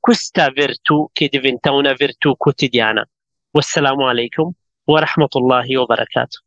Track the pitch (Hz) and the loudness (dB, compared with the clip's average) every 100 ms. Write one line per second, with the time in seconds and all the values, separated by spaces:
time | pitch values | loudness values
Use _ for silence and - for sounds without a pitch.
0 | - 233 - - 147 131 143 120 - 151 | 4 2 0 0 0 0 -2 -2 0 0
1 | 151 - 143 139 131 123 156 139 143 131 | 0 -4 -2 0 -2 0 0 0 0 0
2 | 139 - 151 131 - - 135 123 110 107 | -2 0 -2 2 0 0 -2 0 0 -2
3 | - _ _ _ _ 147 143 170 143 135 | -4 _ _ _ _ -2 0 -2 0 0
4 | 131 120 120 - 160 175 _ _ - 156 | -2 -2 -4 -4 -4 -6 _ _ 2 2
5 | 156 - 147 135 127 127 120 131 123 113 | 2 0 0 2 2 2 0 -2 0 0
6 | 117 - 123 - | -2 -4 -6 -10